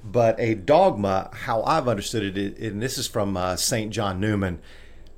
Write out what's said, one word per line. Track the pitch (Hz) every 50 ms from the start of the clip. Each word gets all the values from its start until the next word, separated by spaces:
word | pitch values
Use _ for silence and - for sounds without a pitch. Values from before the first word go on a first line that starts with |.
| -
But | 104 95 120 117 113 113 -
a | 120 113 113
dogma, | 101 95 - 143 165 196 190 139 104 101 98 95 95 92 - -
how | - - 135 117 113 -
I've | 127 156 160 135
understood | 123 113 101 98 - - 113 101
it, | 98 90
it, | 98 98 101 - - 113 110 98
and | 101
this | 113 131 127
is | 139 113
from, | - - 117 104 101 98
uh, | 90 90 92 90
Saint | 87 - - 131 113 110 110
John | - 113 107 98 92 92
Newman. | 101 110 107 101 95 92 87 80 - - - - - - - - - - -